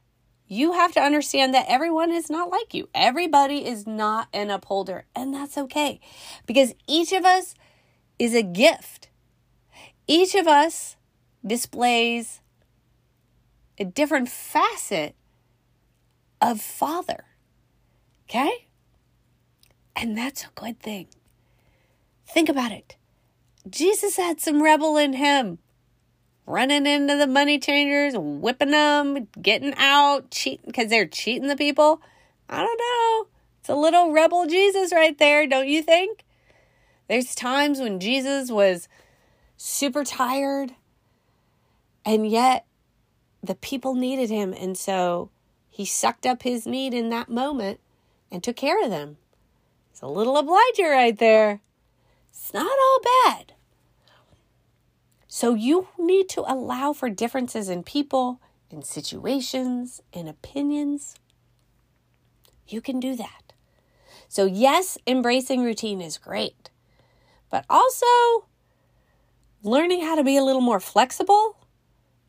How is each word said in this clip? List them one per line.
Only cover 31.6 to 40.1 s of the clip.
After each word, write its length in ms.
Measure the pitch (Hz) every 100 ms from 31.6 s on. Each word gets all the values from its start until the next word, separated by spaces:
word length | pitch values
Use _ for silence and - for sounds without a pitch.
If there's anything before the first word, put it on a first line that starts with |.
| 294 285 302 320 - _ _ _ -
I 120 | 254
don't 160 | 392 466
know. 500 | 466 480 466 453 - _ _ _
It's 100 | -
a 40 |
little 380 | 285 311 349 339
rebel 340 | 311 320 349 330
Jesus 460 | 359 403 392 370
right 240 | 339 320 302
there, 300 | 294 294 302
don't 220 | 262 269
you 140 | 302
think? 400 | 311 339 392 440 _ _ _ _ _ _ _ _ -
There's 260 | 233 254
times 460 | - 247 277 294 269
when 180 | 240 185
Jesus 520 | 196 269 262 277 254
was 380 | 214 196 175 - _ _ _ _ _ _ _
super 480 | - - 277 294
tired, 680 | 277